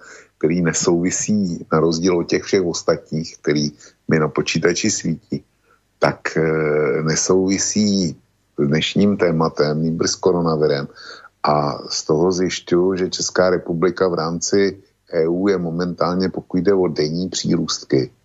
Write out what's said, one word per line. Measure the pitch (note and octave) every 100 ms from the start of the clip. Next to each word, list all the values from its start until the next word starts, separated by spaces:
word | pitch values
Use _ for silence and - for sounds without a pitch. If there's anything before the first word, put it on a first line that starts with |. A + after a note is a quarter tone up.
| - - - _
který | D#2 F2
nesouvisí, | E2 D#2 - E2+ F2+ - - G#2+ F#2 E2 -
na | D#2+
rozdíl | E2 E2 F#2 F2
od | E2
těch | -
všech | - G2+
ostatních, | F2 D#2+ - E2 - D#2 E2 -
který | - D2+ D2 - - _ -
mi | D#2
na | D#2
počítači | - - E2 F2 F2 G#2+
svítí, | - F2 D#2 _ - - _ _ _ _ _
tak, | D2 - - F2
e, | D#2+ D#2+ D#2 D2+ D2 D2+
nesouvisí | D#2 D#2 - F#2 F#2+ F#2+ - G#2 G#2+ G2 E2+ C2 _ _ _ -
s | D2
dnešním | D2+ - - G2+ G2
tématem, | F2+ D#2+ D#2+ - D2 D2+
nýbrž | D#2+ E2 F#2+
s |
koronavirem. | - F#2+ F2 E2 D#2 D2+ C#2+ C#2+ - - - - _
A | D2+ D2+ D2 A#1+ -
z | -
toho | - D#2 F2+
zjišťuju, | F2 F2+ - - F2 F#2 F#2
že | F2+
Česká | - - - F#2
republika | F2+ - E2+ F2+ F2 F#2+
v |
rámci | E2+ D#2+ E2+ - G2+ G2 F#2+ _ _ _
E | E2+ E2
U | F2 G2
je | F#2+
momentálně, | E2+ E2 F2+ E2 E2+ F2+ F#2
pokud | - - F#2
jde | F2+
o | G2 F2+
denní | D2 D2+ E2 F2+
přírůstky | - - E2+ D#2 - - C2+ B1+ _